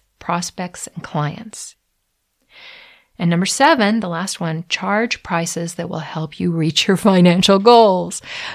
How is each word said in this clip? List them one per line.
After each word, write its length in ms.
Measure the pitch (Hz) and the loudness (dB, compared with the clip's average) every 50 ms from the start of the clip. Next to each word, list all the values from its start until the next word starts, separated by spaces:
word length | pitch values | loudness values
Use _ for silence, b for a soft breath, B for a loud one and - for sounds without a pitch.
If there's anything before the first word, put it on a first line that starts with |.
| _ _ _ - | _ _ _ -12
prospects, 680 | - - 170 175 175 - - - 180 175 - - - | -6 -4 -4 -4 -4 -6 -8 -10 -10 -10 -12 -14 -16
and 140 | - - 170 | -16 -14 -16
clients. 760 | - - - 151 147 147 - - 226 214 - - - - - _ _ _ _ _ _ _ _ _ _ _ _ _ B B B B B B B B B B B B B B B | -12 -6 -4 -4 -4 -4 -6 -10 -14 -16 -16 -16 -16 -18 -20 _ _ _ _ _ _ _ _ _ _ _ _ _ B B B B B B B B B B B B B B B
And 120 | - 180 170 | -4 -2 0
number 160 | 170 175 190 | 0 0 -2
seven, 560 | - - - 269 311 320 247 202 202 220 226 | -2 0 2 4 4 4 4 2 0 0 -2
the 80 | 202 175 | -4 -4
last 320 | 165 165 190 - - - | -6 -6 -8 -8 -8 -6
one, 240 | 175 160 160 165 170 | -6 -6 -6 -6 -8
charge 560 | - - - 185 196 202 214 240 240 - - - | -8 -8 -6 -4 -2 -2 -2 -2 -4 -6 -8 -6
prices 520 | - 175 170 170 170 - 165 170 170 - | -6 -4 -4 -4 -4 -6 -6 -8 -8 -8
that 140 | - 170 170 | -10 -10 -8
will 100 | 175 160 | -8 -8
help 400 | 147 - - 156 160 151 - - | -10 -8 -8 -8 -8 -8 -6 -4
you 100 | 180 175 | -4 -2
reach 360 | 165 165 156 160 156 - - | 0 0 0 0 0 0 0
your 100 | - 190 | 2 2
financial 640 | - - 208 185 180 180 175 170 190 - - 196 196 | 2 4 4 4 6 6 6 4 4 4 4 4 4
goals. 640 | 196 240 240 233 220 202 185 180 170 175 - B B B B B B B | 6 8 8 8 8 6 4 0 -2 -6 -10 B B B B B B B